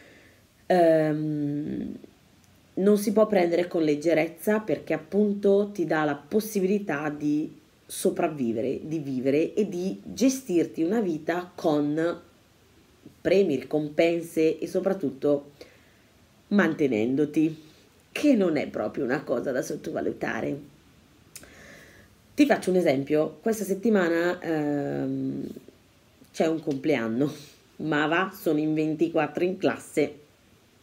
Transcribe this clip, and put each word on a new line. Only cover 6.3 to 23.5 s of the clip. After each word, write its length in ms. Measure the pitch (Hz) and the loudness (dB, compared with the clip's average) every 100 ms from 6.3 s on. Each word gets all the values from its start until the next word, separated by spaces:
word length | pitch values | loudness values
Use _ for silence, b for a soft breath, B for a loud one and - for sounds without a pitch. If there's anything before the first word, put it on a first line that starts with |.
| 214 208 202 185 202 202 143 151 | -4 -2 -2 0 0 -2 -4 -4
di 500 | 147 151 151 156 - _ _ - | -4 -2 -2 -2 -10 _ _ -16
sopravvivere, 920 | - 190 - 170 151 117 110 120 - | -4 -2 0 -2 -2 -2 -2 -2 -4
di 160 | 156 160 | -6 -6
vivere 520 | 139 127 131 143 165 | -4 -2 0 2 0
e 160 | - 202 | 0 -2
di 320 | 175 185 202 | -2 -6 -6
gestirti 800 | - 190 254 262 - 175 156 - | -10 0 0 0 0 0 0 0
una 160 | 165 226 | 0 0
vita 500 | 190 156 - 175 175 | 0 -2 -2 -4 -6
con 680 | - 170 147 147 151 165 170 - _ _ _ _ _ _ _ - - | -4 0 2 2 0 -2 -4 -10 _ _ _ _ _ _ _ -20 -6
premi, 360 | - 185 196 131 | 2 4 4 0
ricompense 1040 | - 151 151 151 170 170 165 - 160 160 | -2 -2 0 2 2 2 -2 2 2 2
e 80 | 165 | -2
soprattutto 800 | 190 190 190 139 123 143 143 - B B B B B B B _ _ _ | -2 0 -2 -4 -2 0 0 -2 B B B B B B B _ _ _
mantenendoti, 1200 | 202 165 156 143 110 113 135 147 160 160 156 B B B _ _ | 2 2 2 0 2 0 0 0 2 0 0 B B B _ _
che 220 | - 302 240 | 0 4 4
non 200 | 185 151 | 4 0
è 120 | - | -2
proprio 340 | - 107 - | -4 -6 -4
una 180 | 113 147 | -2 -2
cosa 260 | - 127 - | -2 -2 -2
da 100 | 127 | -4
sottovalutare. 1000 | - 151 - 156 80 - 151 - 147 143 - - _ _ _ _ _ - B B B B B B B _ _ | -4 -6 -6 -4 -4 -4 -4 -4 -4 -6 -10 -20 _ _ _ _ _ -20 B B B B B B B _ _
Ti 120 | - 285 | 2 4
faccio 240 | 190 - | 4 2
un 60 | 185 | 2
esempio, 640 | 165 135 139 151 156 - | 4 2 2 0 0 -2
questa 220 | 226 | -4